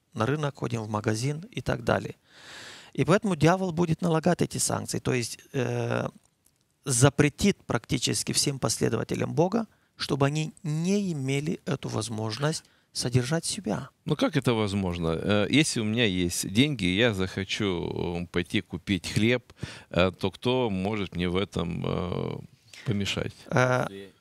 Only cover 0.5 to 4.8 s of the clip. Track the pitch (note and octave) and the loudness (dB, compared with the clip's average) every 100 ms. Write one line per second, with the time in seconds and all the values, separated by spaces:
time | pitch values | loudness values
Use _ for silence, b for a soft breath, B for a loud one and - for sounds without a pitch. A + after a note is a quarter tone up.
0.5 | - C3 A#2 G#2+ G#2+ A2+ A2 C3+ D3+ F#3+ | -6 -6 -4 -4 -2 0 0 -2 -6 -10
1.5 | - - C3 A#2+ G2+ - - B B B | -8 -4 -2 0 0 0 -12 B B B
2.5 | B B B B - C3+ G3 G#3 E3 D3+ | B B B B -2 2 4 2 4 4
3.5 | F#3+ F#3+ D#3+ E3+ D#3 F3 D#3+ F3 E3 D3 | 4 0 0 0 0 2 2 2 2 0
4.5 | B2+ - G#2+ | -2 -2 -2